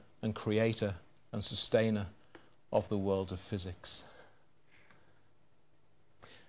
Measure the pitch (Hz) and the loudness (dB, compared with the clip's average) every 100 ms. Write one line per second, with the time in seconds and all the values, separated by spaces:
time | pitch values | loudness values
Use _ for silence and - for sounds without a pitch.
0 | - - 113 104 113 107 113 110 104 87 | -14 -6 -4 -2 0 2 2 2 -2 -4
1 | - - - 110 - - - 113 113 104 | -14 -20 -8 -2 2 4 4 4 4 0
2 | 101 - - - - - - 113 - 104 | -4 -10 -20 -20 -20 -20 -2 -2 0 0
3 | 98 95 92 90 - 101 92 85 - - | 0 0 -2 -6 -6 -4 -4 -4 -2 -2
4 | - - - - - - - - - - | -4 -18 -20 -20 -20 -20 -20 -20 -20 -20
5 | - - - - - - - - - - | -20 -20 -20 -20 -20 -20 -20 -20 -20 -20
6 | - - - - | -20 -20 -20 -20